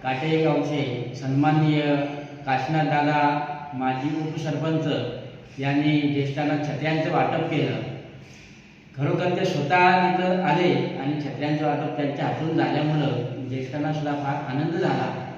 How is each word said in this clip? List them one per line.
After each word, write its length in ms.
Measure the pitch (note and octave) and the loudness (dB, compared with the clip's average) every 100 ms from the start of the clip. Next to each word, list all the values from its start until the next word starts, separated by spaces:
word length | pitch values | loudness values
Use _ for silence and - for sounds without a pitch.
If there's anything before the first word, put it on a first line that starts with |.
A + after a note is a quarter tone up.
काटे 400 | B2+ C#3 D#3+ D#3+ | -4 -2 0 2
गावचे 680 | D#3 C#3+ C#3+ D3 B2 B2 B2 - | 4 2 0 -2 -2 -4 -6 -6
सन्माननीय 640 | C3 C3+ D3+ D#3 D3+ D3+ D3 C#3+ - - - - C3 | -2 2 4 4 4 4 2 0 0 -6 -12 -10 -2
काशीनाथ 400 | C3 - D#3 D3 | -2 2 2 2
दादा, 600 | D3 D3 D3+ D3 D3 - - - | 2 2 4 2 2 -4 -8 -8
माजी 560 | B2+ C3 B2+ D3 D#3+ D#3 | -4 -2 0 -2 -2 -4
उपसरपंच 580 | - D3+ C#3+ D#3+ D#3 C#3+ A#2+ - - - - - - | -4 -4 -2 0 0 0 -2 -4 -8 -12 -16 -16 -6
यांनी 420 | C3+ C#3+ D3+ D3+ | 0 2 4 4
ज्येष्ठांना 640 | C#3+ C#3 C3+ D#3 D3 D3+ | 2 0 0 0 0 0
छत्र्यांचं 480 | D3 C3+ D#3 D#3+ C3+ | -2 -2 -2 0 2
वाटप 380 | C#3+ C#3 - - | 2 2 0 0
केलं. 260 | D3+ C3 A#2 - - - - - - - - - - - C3 | 0 0 -2 -6 -10 -14 -18 -20 -20 -20 -20 -20 -20 -18 -4
खरोखर 420 | D3+ E3+ F3+ - | 0 0 0 0
ते 60 | F#3 | 0
स्वतः 440 | D3 D#3 F3+ F3+ | 0 2 6 6
तिथं 540 | F3+ F3 F3+ F#3 F#3 | 6 4 2 2 2
आले 540 | D3+ D#3+ F3+ C#3 - - | 2 4 4 2 0 -2
आणि 240 | C#3 D3+ | -4 -2
छत्र्यांचं 460 | C#3+ B2+ D3 D3+ D3+ | -4 -4 -2 0 0
वाटप 300 | C#3 D3+ D3+ | 0 -2 -2
त्यांच्या 280 | C#3 - C3+ | -2 -2 -2
हातून 320 | - D#3+ D#3+ | -2 0 0
झाल्यामुळं 520 | D3+ C#3+ D3+ D3+ C#3 A#2+ A#2+ - B2 | 2 2 2 2 0 -2 -4 -6 -6
ज्येष्ठांना 460 | C3 C3 D3+ D3+ | -6 -6 -4 -2
सुद्धा 180 | D3+ D3 | -2 -2
फार 440 | C#3+ C#3 D3 - C3+ | -2 -2 -4 -4 -2
आनंद 160 | E3 | 0
झाला. 640 | E3+ D3+ C3 - - - | 0 0 0 -2 -4 -8